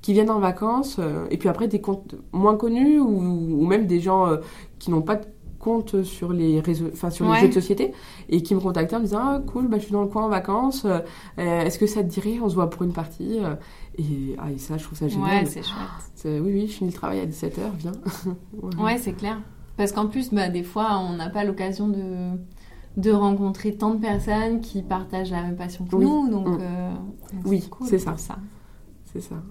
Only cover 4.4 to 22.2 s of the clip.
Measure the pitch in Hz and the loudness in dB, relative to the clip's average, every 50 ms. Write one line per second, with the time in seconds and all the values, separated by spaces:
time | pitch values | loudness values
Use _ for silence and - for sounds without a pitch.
4.4 | 160 - - - - - - - - 185 170 160 156 180 214 208 - - - - | -2 -10 -16 -18 -18 -18 -18 -8 -2 0 2 2 2 2 -2 -2 -2 -10 -16 -18
5.4 | - - - - - 226 226 226 214 - - 196 185 180 - - 175 175 180 175 | -16 -16 -16 -6 -2 0 0 0 0 0 0 -2 -2 -2 -6 -6 -4 -2 0 2
6.4 | 165 160 156 156 156 175 170 156 165 156 - - - 175 - - - 220 220 226 | 2 4 4 4 2 0 0 0 -2 -4 -4 -4 -4 -4 -2 2 4 4 8 8
7.4 | 208 190 - 185 180 - 202 - 262 392 - - - - - - - - - 175 | 8 8 6 4 4 4 4 4 4 -2 -2 -8 -16 -18 -18 -18 -2 2 2 2
8.4 | 165 - 202 190 185 185 175 170 160 170 220 233 233 196 208 214 247 277 277 277 | 4 4 2 2 2 0 0 0 0 2 2 0 0 0 0 0 2 2 0 0
9.4 | 269 - - 247 254 240 220 208 208 - 202 202 202 202 - 220 220 220 208 180 | -2 -4 -2 0 0 2 2 0 0 0 0 2 2 2 0 0 0 2 0 0
10.4 | 180 - 196 226 254 269 269 - - 208 180 165 160 - - - - - - - | 0 0 0 2 2 2 0 0 0 2 2 0 -2 -6 -12 -16 -18 -14 -8 -4
11.4 | 175 175 170 170 165 165 175 - 214 208 214 220 196 175 - 196 196 208 226 240 | 0 2 2 2 2 0 2 2 2 2 2 0 0 0 -2 -2 -2 -2 -2 0
12.4 | 233 202 165 185 175 165 - - 180 175 170 170 160 156 - - - 196 220 226 | 0 0 2 2 2 2 0 -2 -2 -2 0 -2 -6 -6 -8 -8 -6 -4 -2 -2
13.4 | 202 160 147 156 - - - - - - - - 156 147 147 135 135 135 139 - | -2 -2 -4 -6 -8 -16 -16 -16 -16 -12 -6 -4 -2 -2 -2 -2 -4 -6 -6 -6
14.4 | - 147 139 135 - - 156 156 156 - 156 - 156 147 - - 143 - - 202 | -6 -6 -6 -6 -6 -6 -6 -6 -6 -8 -6 -2 -2 -2 0 0 2 4 4 4
15.4 | 175 147 - 160 - - 202 208 190 190 - - - - - - - 156 151 147 | 2 0 -2 -6 -8 -8 -8 -8 -8 -10 -10 -14 -14 -16 -16 -8 -4 -4 -2 0
16.4 | 160 196 202 196 208 214 208 - 190 175 175 - - - 185 196 180 165 156 - | 0 2 2 2 0 -2 -4 -4 -4 -4 -4 -4 -6 -4 -4 -4 -4 -4 -6 -6
17.4 | - 170 165 165 - 214 196 160 156 170 190 - - 202 - - - 185 175 - | -6 -6 -4 -4 -6 -6 -6 -6 -6 -8 -8 -6 -8 -8 -8 -6 -6 -6 -6 -6
18.4 | - - 214 214 190 185 180 165 214 220 233 240 - 202 175 - 208 208 220 214 | -12 -14 -14 -10 -8 -6 -4 0 0 0 0 0 -4 -6 -6 -6 -6 -6 -6 -6
19.4 | 214 - - - - - - - 202 202 202 208 214 214 214 262 254 - 214 202 | -10 -14 -16 -18 -18 -14 -2 0 0 0 2 0 -2 0 0 -2 -2 0 0 0
20.4 | 185 180 175 180 175 - - 214 220 220 202 190 185 180 175 170 165 180 185 208 | 2 2 0 -2 -4 -4 -2 -2 0 2 0 0 0 -2 -4 -4 -6 -4 -2 -2
21.4 | 208 202 190 196 190 190 190 190 202 208 202 196 190 185 185 180 | -2 -2 -2 -2 -4 -4 -2 -2 0 0 0 -2 -4 -6 -6 -4